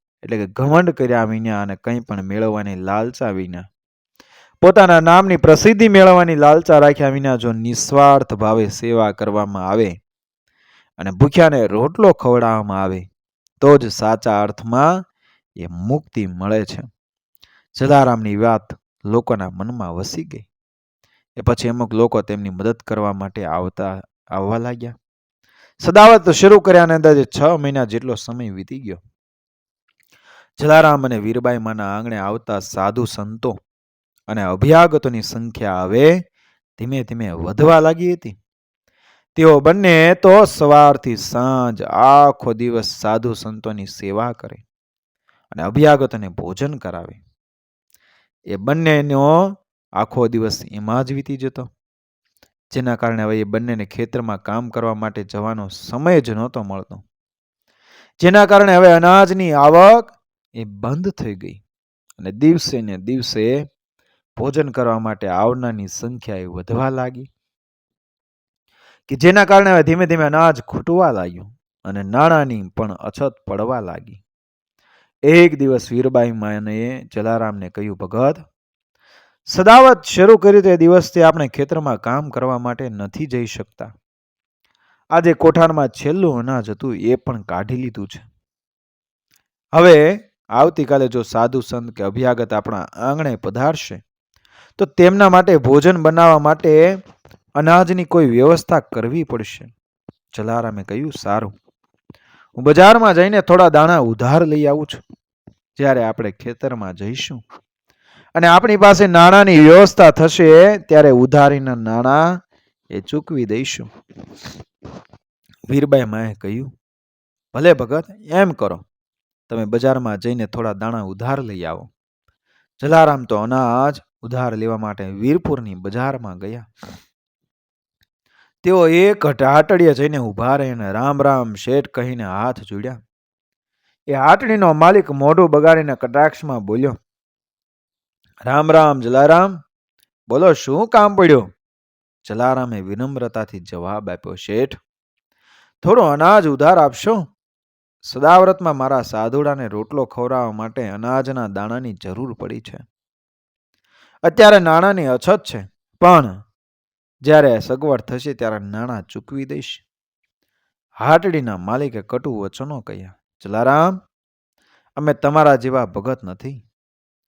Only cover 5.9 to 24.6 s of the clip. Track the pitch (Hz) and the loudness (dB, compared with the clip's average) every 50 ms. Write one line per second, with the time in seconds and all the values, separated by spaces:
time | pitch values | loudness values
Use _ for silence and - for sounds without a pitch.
5.9 | 196 196 185 185 180 180 175 170 160 147 147 147 151 165 165 - 160 147 147 147 | 6 6 8 8 6 6 4 2 2 2 4 4 4 4 4 4 4 6 6 4
6.9 | 143 - 143 135 135 139 139 135 127 113 117 120 113 110 113 120 117 - - - | 4 2 -2 -2 -2 -2 -2 -4 -4 -2 -4 -4 -6 -6 -6 -6 -6 -8 -6 0
7.9 | 139 143 143 143 139 139 135 - 117 101 107 107 110 113 107 101 - - 117 117 | 2 4 6 6 6 4 2 -2 -6 -4 -2 0 0 0 -2 -4 -6 -8 -6 -4
8.9 | 117 113 107 104 101 - 107 107 104 104 104 101 101 95 92 92 101 113 110 92 | -2 0 -2 -2 -4 -6 -6 -6 -4 -4 -4 -6 -8 -8 -6 -4 -2 -2 -2 -4
9.9 | 85 101 _ _ _ _ _ _ _ _ _ _ _ _ _ _ _ _ _ _ | -6 -10 _ _ _ _ _ _ _ _ _ _ _ _ _ _ _ _ _ _
10.9 | _ - 95 98 90 95 139 143 - 180 165 156 143 127 110 - 101 107 123 151 | _ -14 -12 -10 -4 -2 -2 0 2 2 2 4 2 0 0 -2 -2 -2 -4 -4
11.9 | 180 - 214 190 - - - 127 123 120 117 113 113 110 104 101 95 95 95 95 | 0 2 2 2 2 2 0 -2 0 0 0 0 -2 -4 -4 -6 -6 -6 -6 -6
12.9 | 95 92 92 - _ _ _ _ _ _ _ _ _ _ 143 143 147 135 120 107 | -6 -10 -12 -16 _ _ _ _ _ _ _ _ _ _ 4 4 4 4 2 -2
13.9 | - - 110 110 113 107 - 117 104 101 104 104 104 - 113 113 120 131 143 165 | -8 -4 -4 -4 -2 -2 -2 -4 -2 -2 -4 -6 -8 -10 -10 -6 -2 0 0 0
14.9 | 180 190 180 _ _ _ _ _ _ _ _ _ _ - 85 87 85 87 95 113 | -2 -4 -8 _ _ _ _ _ _ _ _ _ _ -18 -16 -16 -14 -10 -6 -6
15.9 | 135 151 - _ - 113 101 92 90 90 95 101 107 110 101 - - - - 113 | -6 -6 -6 _ -8 -8 -8 -8 -8 -8 -6 -4 -4 -4 -4 -6 -12 -16 -20 -20
16.9 | _ _ _ _ _ _ _ _ _ _ _ _ _ _ _ _ _ - 131 135 | _ _ _ _ _ _ _ _ _ _ _ _ _ _ _ _ _ -4 0 2
17.9 | 147 139 131 127 120 113 110 104 101 104 113 117 113 104 - - - - _ _ | 4 4 4 2 0 -2 -4 -6 -4 -2 0 0 0 -2 -4 -10 -20 -20 _ _
18.9 | _ _ - 104 110 120 120 - 117 101 92 90 92 90 98 117 123 117 95 85 | _ _ -8 -4 -4 -4 -2 -4 -4 -6 -6 -10 -12 -12 -12 -12 -12 -12 -12 -12
19.9 | 85 90 101 - - - 160 - - 110 104 _ _ _ _ _ _ _ _ _ | -12 -12 -12 -12 -12 -14 -14 -16 -18 -20 -20 _ _ _ _ _ _ _ _ _
20.9 | _ _ _ _ _ _ _ _ _ - 107 123 117 - - 117 117 123 120 110 | _ _ _ _ _ _ _ _ _ -8 -6 -6 -4 -4 -4 -6 -6 -6 -8 -6
21.9 | 110 110 117 113 - 107 101 - 104 101 101 98 90 92 98 113 113 - _ - | -4 -6 -4 -4 -4 -6 -6 -8 -10 -10 -10 -12 -12 -8 -8 -8 -8 -8 _ -10
22.9 | 110 107 104 101 98 95 98 98 - 107 95 78 80 90 90 92 - - 98 95 | -8 -8 -6 -8 -8 -10 -12 -14 -12 -12 -10 -8 -8 -8 -8 -10 -10 -10 -10 -10
23.9 | 95 95 - _ _ _ _ _ - 98 98 101 113 117 | -12 -14 -16 _ _ _ _ _ -10 -8 -8 -6 -6 -8